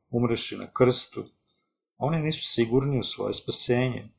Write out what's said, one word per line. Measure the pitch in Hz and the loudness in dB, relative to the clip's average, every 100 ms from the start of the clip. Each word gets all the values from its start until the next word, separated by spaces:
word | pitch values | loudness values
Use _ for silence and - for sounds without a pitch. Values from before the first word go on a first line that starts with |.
| - | -10
umreši | 120 120 113 - 101 | -4 -2 0 -2 -4
na | 98 | -8
krstu. | - 127 117 - - - _ _ - _ _ _ - | 0 2 2 0 -8 -18 _ _ -20 _ _ _ -10
Oni | 139 160 | -6 -4
nisu | 156 160 - | -4 -2 2
sigurni | - 117 127 139 131 | 2 2 -2 -2 -2
u | |
svoje | 101 - 101 | -2 -4 -2
spasenje | 101 - - - 123 127 110 104 | -2 4 6 6 2 -2 -8 -16